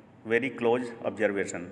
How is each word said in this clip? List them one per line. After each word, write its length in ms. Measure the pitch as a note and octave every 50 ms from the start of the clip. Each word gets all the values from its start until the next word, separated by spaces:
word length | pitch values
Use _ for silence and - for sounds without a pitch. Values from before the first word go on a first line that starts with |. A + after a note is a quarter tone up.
| - - - - - A2 A2+
very 240 | A#2 B2+ C3+ B2+ -
close 500 | A#2+ A#2 A#2 B2+ B2 A#2+ - - - A2+
observation, 500 | F#2+ G2 G#2+ G2+ G2+ G2 F#2 F2 - F2+ F2 F2+